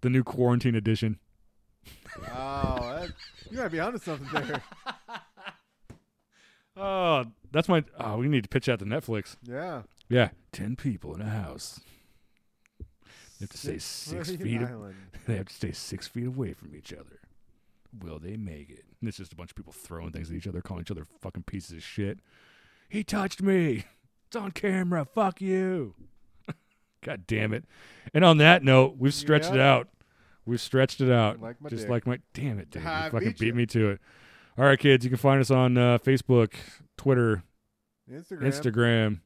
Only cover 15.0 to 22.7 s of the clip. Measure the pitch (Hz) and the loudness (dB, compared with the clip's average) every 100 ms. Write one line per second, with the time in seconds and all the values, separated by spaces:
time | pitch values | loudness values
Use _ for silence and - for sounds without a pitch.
15 | 95 - - 107 95 - - - - 95 | -20 -18 -6 -6 -6 -10 -10 -10 -12 -12
16 | - 120 123 127 113 80 - 73 - 73 | -12 -8 -8 -6 -8 -8 -18 -20 -20 -20
17 | - - _ _ _ _ _ _ _ 117 | -20 -20 _ _ _ _ _ _ _ -18
18 | 90 78 85 107 101 78 73 - _ _ | -14 -14 -12 -10 -10 -12 -18 -20 _ _
19 | 113 - 92 82 85 - 85 - - 85 | -10 -10 -16 -16 -18 -16 -18 -20 -16 -12
20 | 82 80 82 82 98 87 - 90 85 90 | -12 -12 -10 -10 -10 -10 -10 -12 -10 -12
21 | 80 _ 98 87 85 98 85 82 - - | -12 _ -14 -14 -12 -12 -12 -16 -14 -8
22 | 98 - _ _ _ _ _ | -6 -8 _ _ _ _ _